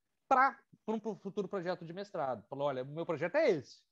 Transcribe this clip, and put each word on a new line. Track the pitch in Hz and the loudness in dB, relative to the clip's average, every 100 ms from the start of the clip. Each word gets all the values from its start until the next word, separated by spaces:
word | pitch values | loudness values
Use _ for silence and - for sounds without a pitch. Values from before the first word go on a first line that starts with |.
| _ _ - | _ _ 2
pra, | 262 269 - _ - | 6 6 2 _ -12
pra | - | -4
um | 220 | -4
fu-, | 220 190 | -4 -6
futuro | 196 214 185 | -6 -4 -4
projeto | 196 175 175 | -4 -4 -4
de | 160 | -6
mestrado. | 170 202 175 139 117 - | -10 -8 -4 -2 -4 -6
Falou, | 139 143 | -2 -2
"Olha, | 131 | 0
o | 131 | -4
meu | 151 | -6
projeto | 165 156 170 285 | -4 -2 0 2
é | 311 | 4
esse, | 165 - - _ | 2 -2 -16 _